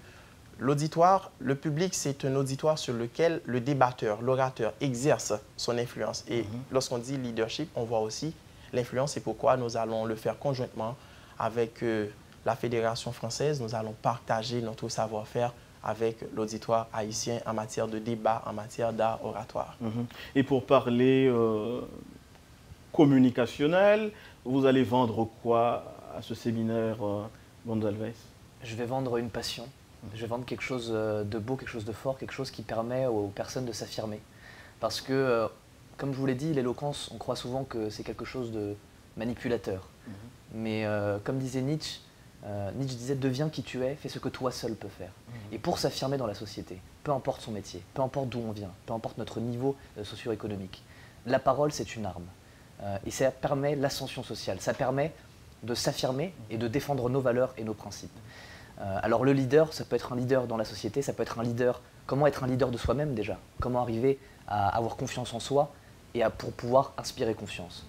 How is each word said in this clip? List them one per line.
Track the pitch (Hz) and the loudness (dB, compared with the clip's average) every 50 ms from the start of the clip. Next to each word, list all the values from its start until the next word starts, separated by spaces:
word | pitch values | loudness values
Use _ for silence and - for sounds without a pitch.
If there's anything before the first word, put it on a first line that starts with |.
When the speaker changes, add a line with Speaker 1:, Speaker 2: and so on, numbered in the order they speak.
| - - - - - - - - - - - - | -2 -10 -20 -20 -20 -20 -20 -20 -20 -20 -10 -2
Speaker 1:
l'auditoire, | 110 135 147 143 151 156 151 165 170 180 196 190 - - - - | 2 2 2 2 2 0 4 6 8 8 8 6 2 -2 -14 -6
le | - 127 139 | 0 0 0
public, | 139 - 160 143 151 190 190 - | 0 0 0 0 2 0 0 0
c'est | - - 147 131 - - | -2 -2 -2 -2 0 0
un | 135 135 | 0 2
auditoire | 139 139 131 135 135 - 156 156 151 | 2 2 0 -2 0 2 2 2 2
sur | - - 120 | 0 -2 -2
lequel | 113 117 117 - - 160 170 165 - - | -2 -2 -4 0 2 2 4 4 2 -2
le | 131 120 123 | 0 0 0
débatteur, | 117 139 147 131 131 123 123 - 127 110 104 107 120 | 2 2 4 6 4 4 4 0 0 0 0 2 2
l'orateur | 123 131 131 131 131 - - 113 107 - - | 2 4 4 2 0 0 0 -2 -2 0 0
exerce | 143 139 123 120 131 151 123 110 - - 104 104 - - - | -2 0 0 2 4 4 4 4 2 -2 -4 -4 -4 -10 -10
son | - - - 120 120 | -6 -2 -2 0 0
influence. | 120 123 - 117 110 107 - - - - | -2 -4 -4 -4 -4 -4 -4 -6 -6 -4
Et | 120 117 107 | -2 -2 -2
Speaker 2:
Mhm. | 101 113 120 135 - - | -2 -6 -8 -8 0 0
Speaker 1:
lorsqu'on | - - - 131 120 | 0 2 2 -4 -4
dit | 117 127 139 | -4 -4 -4
leadership, | 135 127 120 113 113 113 117 - - 165 170 - | -4 -4 -4 0 0 -2 -2 -2 -6 -6 -6 -4
on | 127 117 | -4 -2
voit | 113 120 110 | 0 0 0
aussi | 110 110 - - 147 156 165 - - - - - - - - | 0 0 -2 -4 -6 -6 -6 -8 -16 -20 -20 -20 -14 -4 -2
l'influence. | 123 120 - - 123 135 147 - | -2 -2 0 0 0 0 0 -2
C'est | 113 | -4
pourquoi | - 117 110 - - 123 127 | -4 -4 -4 2 4 4 4
nous | 127 123 117 117 | 4 2 -2 -2
allons | 117 113 113 113 113 110 | -2 -2 0 0 0 0
le | 113 110 | 0 -2
faire | 110 - 113 107 - | -2 -2 -4 -4 -2
conjointement | - 143 135 123 123 95 - 113 110 113 127 - - - - - - - - - | -2 -2 0 0 -2 -4 -4 -4 -4 -4 -6 -8 -12 -20 -20 -20 -20 -16 -6 -2
avec, | - 113 107 120 117 110 - - 120 | -2 0 2 2 0 0 0 -2 0
euh, | 117 110 107 104 104 107 - - - - - - | 0 2 2 0 -2 -4 -12 -20 -20 -18 -6 -2
la | 110 113 | -2 -2
Fédération | - - 120 120 113 113 113 117 - - 120 120 | 0 0 0 0 2 2 2 0 0 -4 -6 -8
française. | - - - - - 139 151 151 135 | -6 -6 -6 -2 0 0 0 0 0
Nous | 117 110 117 | -2 -4 -4
allons | 110 110 110 107 - - | -4 -4 -4 -6 -2 0
partager | 117 120 123 - - 120 113 110 117 120 123 117 | 0 0 0 0 0 0 0 0 0 -2 -2 -2
notre | 110 110 - - 113 | -2 -4 -4 -6 -4
savoir-faire | - - 110 110 110 107 - - - 123 120 123 - - - - - - - | -2 0 -2 0 0 -4 -4 -2 -2 0 0 0 -2 -6 -20 -20 -18 -8 -4
avec | 104 107 107 113 113 113 - 123 - 92 | -4 -2 0 0 0 0 -2 -8 -8 -2
l'auditoire | 107 110 107 110 107 - - 113 113 113 - - | -2 -2 -2 -2 -6 0 2 2 2 2 0 -4
haïtien | 113 107 107 110 - - 117 117 113 - | -4 -4 -2 -2 -4 -2 -2 -2 -2 -2
en | 113 110 | -2 -2
matière | 107 107 113 - - 113 | -2 -2 -4 -2 -2 -2
de | 110 110 110 | 0 -2 -4
débat, | 107 120 117 107 107 110 113 113 - | -2 -2 -2 0 2 2 2 2 0
en | - 104 | -4 -4
matière | 107 107 117 - - 120 113 113 | -4 -6 -6 -4 -2 0 0 2
d'art | 110 110 113 113 - - | 2 2 2 0 -2 -4
oratoire. | 110 107 104 113 - - - - - - - | -6 -6 -6 -8 -6 -4 -4 -4 -4 -6 -6
Speaker 2:
Mhm. | 117 110 110 120 120 120 - - - - - | -4 -4 -2 -2 -4 -4 -6 -12 -12 0 2
Et | 139 131 | 2 4
pour | - 139 127 123 | 4 4 0 4
parler, | - 139 127 117 123 120 120 127 131 131 131 135 131 | 6 6 6 6 6 4 4 6 6 6 6 6 6
euh, | 123 117 113 113 110 107 107 117 123 127 - - - - - - - - - - - - - - - - - - - - - - - | 6 6 4 4 2 0 -2 -2 -4 -6 -6 -10 -12 -16 -16 -16 -18 -20 -20 -20 -20 -20 -20 -20 -20 -20 -20 -20 -20 -20 -18 -4 6
communicationnel, | - 156 139 135 131 127 127 113 131 120 117 - - 143 151 175 185 202 202 208 214 220 214 - - - - - - - | 8 8 10 10 10 8 8 6 4 2 2 2 2 2 4 6 8 8 8 6 6 4 -2 -6 -8 -18 -20 -20 -10 -4
vous | 123 131 139 135 | 0 2 6 6
allez | 135 131 131 127 | 8 8 8 6
vendre | 104 123 127 127 113 104 110 113 110 - - - | 6 6 4 4 4 4 2 0 0 -2 -6 0
quoi | 117 117 117 117 120 123 110 - - - - - - 76 | 4 4 6 6 4 2 0 -4 -8 -14 -14 -14 -12 -10
à | 85 107 | -10 -8
ce | - 120 | -8 -8
séminaire, | - - 120 113 113 113 113 113 113 113 113 110 113 104 | -4 -2 -2 0 0 0 0 0 0 0 0 -2 -2 -2
euh, | 104 101 104 104 113 - - - - - - - | -2 -2 -2 -4 -6 -10 -16 -20 -20 -20 -14 -6
Gonzalez ? | 120 113 110 107 104 101 107 110 110 113 - - - - - - - - - - | -2 -2 0 0 0 -2 -2 -6 -8 -8 -12 -18 -20 -20 -20 -20 -20 -20 -16 -12
Speaker 3:
Je | 113 113 | -10 -6
vais | 107 120 | -6 -4
vendre | 113 131 131 135 127 120 | -2 -2 -2 0 0 0
une | 117 120 113 | 0 -2 -2
passion. | - 120 - - - 120 117 131 - - - - - - - | -4 -6 -6 -6 -8 -8 -10 -12 -14 -20 -20 -20 -20 -18 -16
Speaker 2:
Mhm. | 101 104 | -14 -10
Speaker 3:
Je | 110 | -8
vais | 117 | -6
vendre | 110 120 123 127 | -4 -4 -4 -4
quelque | - 123 113 - | -6 -6 -6 -4
chose, | - 131 123 117 117 113 | -4 -4 -4 -2 0 0
euh, | 110 107 110 107 107 104 | 0 2 2 0 0 0
de | 101 113 110 | -2 -2 -4
beau, | 104 117 131 | -2 -2 -4
quelque | 127 123 - | -4 -4 -8
chose | - 117 104 | -8 -8 -6
de | 113 104 | -6 -8
fort, | - - 135 135 - | -6 -4 -4 -4 -4
quelque | 123 - - | -6 -10 -6
chose | - 135 127 | -6 -6 -8
qui | - - 110 | -6 -10 -8
permet | - 113 110 113 117 123 131 131 | -4 -2 -2 -2 0 0 0 0
aux | 127 113 104 101 101 | 2 2 0 0 -2
personnes | 101 - 110 - - 131 127 | -2 -6 -6 -4 -4 -6 -4
de | 117 110 | -4 -6
s'affirmer. | - 117 - - - 110 110 104 104 - - - - - - - - - - - - | -6 -8 -8 -6 -6 -4 -4 -6 -8 -10 -16 -20 -20 -20 -20 -20 -20 -20 -20 -10 -4
Parce | 113 110 - - | -2 -2 -2 -2
que, | - - 131 | -2 0 2
euh, | 135 135 131 120 117 110 104 - - - - - - - - - | 2 4 4 4 4 4 0 -2 -8 -20 -20 -20 -20 -20 -20 -10
comme | - 139 139 135 | -6 -4 -4 -2
je | 131 | 0
vous | 135 | 2
l'ai | 131 131 | 0 2
dit, | 123 147 165 156 | 2 0 0 2
l'éloquence, | 135 123 123 117 - 147 147 143 - - - 117 | 2 2 2 0 0 -2 -4 -4 -4 -8 -10 -10
on | 107 | -10
croit | - - 123 | -4 -4 -4
souvent | - - 123 123 135 139 | -4 -4 -4 -4 -4 -4
que | 131 - 113 107 107 | -4 -4 -4 -2 -4
c'est | 107 - - | -4 -6 -8
quelque | - 107 110 120 | -8 -8 -8 -8
chose | - - 131 123 117 110 | -8 -6 -6 -6 -4 -4
de | 110 104 101 104 104 - - - - - - - | -4 -4 -4 -4 -8 -12 -20 -20 -20 -20 -16 -8
manipulateur. | 110 110 120 120 - - 127 120 113 - 117 95 95 - - - - - | -4 -4 -4 -4 -2 -2 0 0 0 0 -2 -4 -4 -6 -12 -18 -20 -16
Speaker 2:
Mhm. | - 98 101 113 123 - - - - - | -16 -14 -14 -16 -18 -18 -20 -20 -12 -8
Speaker 3:
Mais, | 110 113 110 107 110 110 | -6 -2 -2 0 0 0
euh, | 104 107 104 104 104 101 104 107 | 0 0 0 0 0 0 0 -2
comme | - 135 135 | -2 -2 -2
disait | 131 131 135 131 127 | -2 -2 -2 0 0
Nietzsche, | 139 156 156 - - - - - - - - - - - - - | 0 0 -2 -2 -6 -10 -10 -14 -20 -20 -20 -20 -20 -20 -14 -10
euh, | 104 101 101 101 98 - | -8 -6 -4 -4 -4 -4
Nietzsche | 120 139 135 127 | -4 -4 -4 -4
disait, « | 117 120 127 139 | -6 -4 -2 -2
Deviens | 131 131 135 127 127 151 160 | 0 2 0 2 2 0 -2
qui | - - - | -2 -4 -8
tu | - - 123 127 | -6 -4 -2 -2
es, | 131 147 | -2 -2
fais | 151 - 135 | -4 -8 -8
ce | - 127 | -8 -6
que | - 127 | -6 -6
toi | - - 127 123 | -6 -2 -2 -2
seul | 120 - - 117 110 | -2 -2 -4 -4 -4
peux | - - 98 | -4 -8 -12
faire. » | - - 92 90 - - - - | -12 -12 -14 -14 -14 -18 -18 -16
Speaker 2:
Mhm. | 120 117 101 104 113 | -16 -14 -12 -10 -10
Speaker 3:
Et | 107 | -4
pour | - 170 - - | -2 -2 0 2
s'affirmer | - 139 - - 139 135 143 139 | 0 0 0 0 -2 -2 0 0
dans | 123 | -2
la | 107 101 | -2 -4
société, | - 110 107 - 110 90 - 92 92 - - - - - | -4 -8 -10 -10 -10 -10 -10 -12 -14 -14 -18 -20 -8 -2
peu | 151 143 | 0 0
importe | 131 - 139 - - | 0 0 -2 -4 -4
son | - 123 110 | -4 -8 -8
métier, | 98 98 - - 87 87 - - | -8 -8 -10 -12 -14 -14 -8 -2
peu | - 135 | -2 -2
importe | 123 - 143 135 120 | 0 0 -2 -4 -2
d'où | 107 120 | -2 -4
on | 117 110 104 | -4 -4 -4
vient, | 104 101 92 98 - - | -6 -8 -10 -10 -12 -8
peu | - 117 | -6 -6
importe | 113 - - - - | -4 -4 -6 -6 -6
notre | 110 104 - 113 | -8 -6 -4 -4
niveau, | 113 120 120 120 127 139 139 135 - - - | -2 -2 -2 0 0 0 -2 -2 -8 -16 -12
euh, | - 104 | -12 -10
socio-économique, | - 113 104 - 123 110 104 - 104 104 98 98 92 - - - - - - - - - - - | -10 -10 -8 -4 -4 -4 -2 -2 -6 -6 -6 -6 -8 -12 -16 -18 -20 -20 -20 -20 -20 -20 -12 -4
la | 117 131 127 | 0 0 2
parole, | - 139 127 135 147 151 - | 4 4 4 4 4 2 2
c'est | - 117 - - | -2 -6 -6 -6
une | 113 107 | -6 -6
arme. | 95 87 92 87 90 92 - - - - - - - - - 101 | -6 -6 -8 -10 -14 -16 -20 -20 -20 -20 -20 -20 -20 -18 -10 -8
Euh, | 101 98 98 - | -6 -6 -4 -6
et | 113 - | -6 -2
ça | - 135 131 | 2 2 2
permet | 131 - - 147 147 139 139 143 151 | 2 0 -2 0 0 2 2 0 0
l'ascension | 143 135 143 - - 135 123 - 131 117 | 2 0 0 0 -2 -6 -6 -6 -8 -8
sociale, | - 113 - - - 98 92 | -8 -8 -8 -4 -4 -4 -2
ça | - 127 117 | 0 -2 0
permet | - 139 123 131 139 147 160 - - - - - - - - - - - | 2 2 0 2 2 0 0 -2 -8 -18 -20 -20 -20 -20 -20 -20 -12 -6
de | 113 123 | -4 -2
s'affirmer | 113 - 151 139 - - 131 127 135 160 190 165 - 113 101 | 0 0 0 0 0 0 0 0 0 -2 -4 -6 -10 -12 -8
et | 113 | -4
de | 113 120 | -2 -2
défendre | 113 110 143 - - 143 127 120 123 | 0 0 0 0 0 0 0 2 2
nos | 127 139 | 2 2
valeurs | 127 127 117 123 127 127 - | 4 4 4 4 2 2 0
et | - 113 | -4 -6
nos | 110 107 | -6 -6
principes. | - - 104 - - - 85 - - 107 - - - - - - - - - - - | -6 -8 -12 -12 -12 -12 -14 -16 -16 -18 -18 -18 -18 -18 -18 -18 -18 -18 -18 -14 -10
Euh, | 104 98 95 - - | -6 -4 -2 0 2
alors | 110 117 113 127 | 4 4 6 6
le | 139 139 | 6 6
leader, | 135 135 123 139 151 160 151 - | 6 4 6 6 6 6 6 2
ça | - 120 | -8 -4
peut | - 127 | 0 0
être | 120 - - 123 | -2 0 0 -2
un | |
leader | 123 127 123 135 131 123 113 | -2 2 4 4 4 4 2
dans | 117 | 0
la | 110 110 | -2 -2
société, | - 110 98 - 107 - 139 | -2 -4 -6 -6 -2 -2 -2
ça | 139 - 123 | -2 -2 -2
peut | - 113 | -2 -2
être | - - 117 | -4 -2 -2
un | 113 | -2
leader, | 120 117 117 127 123 120 - - - - - - | -2 2 2 4 2 2 0 -4 -18 -20 -14 -6
comment | - 135 135 151 | -2 2 6 6
être | 143 139 - 135 | 4 4 4 0
un | 127 | 0
leader | 127 123 131 120 117 | 2 4 2 2 2
de | |
soi-même | 110 - 123 120 135 151 151 131 | -2 0 0 2 2 2 0 0
déjà, | 107 101 104 92 - - - - - | -2 -2 -2 -4 -6 -8 -18 -8 -6
comment | - 127 123 123 | -2 0 0 0
arriver | 123 120 113 113 123 135 135 135 - - - - - - | 0 0 0 2 4 4 4 2 -2 -20 -20 -16 -8 -4
à | 101 104 101 98 - | 0 2 2 4 4
avoir | 117 117 113 - | 2 0 0 -2
confiance | - 135 123 - 127 123 - 120 | -4 -6 -4 -4 -4 -6 -4 -6
en | 117 | -6
soi | - - 135 143 151 156 - - - - - - - - - | -4 2 2 2 2 2 -2 -16 -20 -20 -20 -20 -18 -6 0
et | 120 110 | 2 2
à, | 110 | 2
pour | - - - 120 - | 2 -2 -8 -8 -8
pouvoir | - - 120 123 131 135 - - - | -6 -2 6 6 6 6 4 -2 -8
inspirer | 127 - - - 127 113 110 | -8 -8 -4 -2 0 0 0
confiance. | - 107 98 - - 90 87 - - - | -2 -4 -8 -8 -8 -10 -10 -12 -14 -14